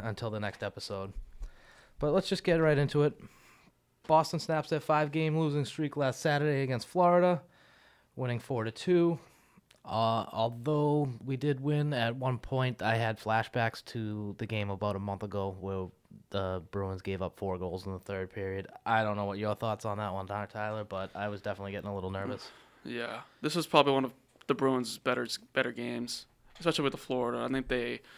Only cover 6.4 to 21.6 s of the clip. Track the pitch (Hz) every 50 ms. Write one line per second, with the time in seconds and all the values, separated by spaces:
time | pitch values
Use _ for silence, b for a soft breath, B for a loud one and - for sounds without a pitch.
6.4 | 147 151 143 135 139 127 131 117 - - - 180 180 175 175 175 180 180 180 175
7.4 | - b b b b b b b b b b b b b _ - 131 123 120 117
8.4 | - - 139 117 110 113 110 - - 185 180 175 170 170 170 b b b b b
9.4 | b b b b _ _ - _ - - - 110 113 113 113 113 - - - 101
10.4 | 113 117 120 120 117 151 151 147 147 147 147 151 147 131 120 110 - 131 135 131
11.4 | 143 147 139 131 135 147 147 147 147 147 147 123 117 117 120 131 127 131 127 120
12.4 | - - 135 131 131 127 120 - 95 110 113 113 117 113 110 - - 107 110 113
13.4 | 110 - - 123 113 113 - - - - - 117 110 107 107 107 104 101 98 -
14.4 | 117 104 110 107 101 101 98 92 104 104 98 98 98 101 98 92 107 101 98 101
15.4 | 98 98 92 92 87 98 98 95 92 87 - _ _ _ - - - _ - 98
16.4 | 95 92 92 90 80 - - 101 98 95 95 92 - 98 95 90 95 87 - -
17.4 | 101 95 92 90 92 90 85 92 92 98 95 90 - - 98 95 95 92 - 107
18.4 | 98 95 95 98 92 - - - - - 113 113 110 107 104 104 101 101 98 101
19.4 | 107 104 104 - 120 113 107 98 - 110 101 104 107 101 92 98 95 92 101 104
20.4 | 104 95 - 110 107 107 107 110 104 101 101 95 95 95 - 95 101 104 104 98
21.4 | - 107 98 95